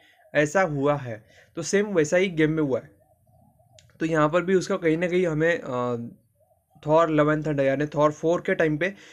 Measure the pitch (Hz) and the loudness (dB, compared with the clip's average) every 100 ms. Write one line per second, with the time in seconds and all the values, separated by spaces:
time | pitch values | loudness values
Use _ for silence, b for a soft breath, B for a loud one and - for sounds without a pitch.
0 | b b b 143 151 196 185 147 139 143 | b b b -2 0 2 0 0 0 -2
1 | 123 107 - _ _ - 160 196 214 190 | -4 -12 -16 _ _ -12 -2 -2 0 0
2 | 151 180 196 160 156 160 151 120 - _ | 2 2 0 2 0 0 -2 -2 -6 _
3 | _ _ _ _ _ _ _ _ _ - | _ _ _ _ _ _ _ _ _ -8
4 | 165 160 151 175 175 190 160 190 170 160 | -2 2 2 2 2 0 0 -2 0 0
5 | 175 180 180 151 160 170 - 123 123 120 | 0 0 0 0 0 0 -4 -4 -4 -4
6 | 117 - _ _ _ _ _ _ 147 156 | -8 -16 _ _ _ _ _ _ 0 2
7 | 165 151 147 151 156 143 135 135 151 151 | 4 2 2 0 -2 0 0 0 -2 0
8 | 151 151 160 175 175 185 165 151 175 196 | 0 0 -2 -2 -2 0 0 0 -4 -8
9 | B | B